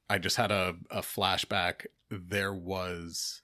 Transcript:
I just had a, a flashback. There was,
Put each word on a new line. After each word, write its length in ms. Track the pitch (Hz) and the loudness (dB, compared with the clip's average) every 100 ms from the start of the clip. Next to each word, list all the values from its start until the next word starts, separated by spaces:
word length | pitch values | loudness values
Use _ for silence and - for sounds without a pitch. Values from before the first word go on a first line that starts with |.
| - | 0
I 80 | 101 | 2
just 180 | 87 - | 2 2
had 140 | 107 | 4
a, 220 | 101 92 87 - | 4 2 0 -4
a 100 | 104 | -4
flashback. 840 | - - 95 92 - 101 90 - - _ - | -4 2 4 4 2 0 0 -2 -8 _ -10
There 420 | 101 90 101 98 | -10 -2 0 0
was, 880 | 98 87 95 90 87 85 80 - - | -2 -4 -4 -4 -4 -6 -6 -6 -8